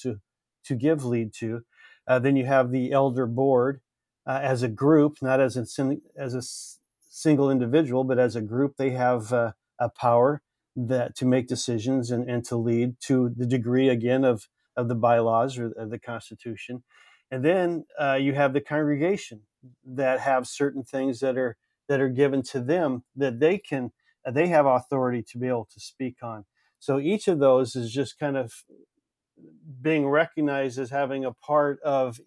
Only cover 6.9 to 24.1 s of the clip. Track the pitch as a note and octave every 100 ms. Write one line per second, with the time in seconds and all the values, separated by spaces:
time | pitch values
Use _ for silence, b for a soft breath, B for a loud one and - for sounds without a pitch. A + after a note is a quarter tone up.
6.9 | _ _ - D#3+ D3 C#3 C3+ A#2+ D3+ C#3+
7.9 | B2+ C3 B2+ B2 A2+ G#2+ B2 C#3 - C3+
8.9 | B2+ B2 B2 G#2+ B2 A2+ - _ - A#2+
9.9 | - B2 A#2+ C3 D3 _ _ _ C3 A#2
10.9 | B2+ A#2+ - B2+ C3 B2+ B2 - A#2 A#2+
11.9 | C3+ A#2+ A#2+ B2+ B2 - A#2+ A#2 A#2 B2
12.9 | B2 - C3 B2 A#2+ B2 B2+ A#2 B2+ C3+
13.9 | A#2+ A#2+ C3 C3 A2+ - _ _ - A#2+
14.9 | A#2 A#2 A#2 A2+ A2+ C3 B2+ A#2 - A2
15.9 | A#2 - A#2 - A2 A#2+ G#2+ - B2 _
16.9 | b b b b C3 C#3+ F#3 F3 E3 -
17.9 | - C#3 C3+ C#3 C#3 C#3 C#3 - D3 D3+
18.9 | C#3 E3+ G3+ - A2 _ _ B2+ A#2+ C3
19.9 | B2+ C3 C3 C#3 C3 B2 - C#3+ C3+ B2
20.9 | C3+ C3+ A#2 C3 B2+ B2+ - _ _ -
21.9 | C#3 C3+ B2+ C#3+ C3+ B2+ C3+ A#2+ F3+ D3+
22.9 | B2+ - C3 C#3 A#2 D#3 G3 - C#3 B2
23.9 | _ _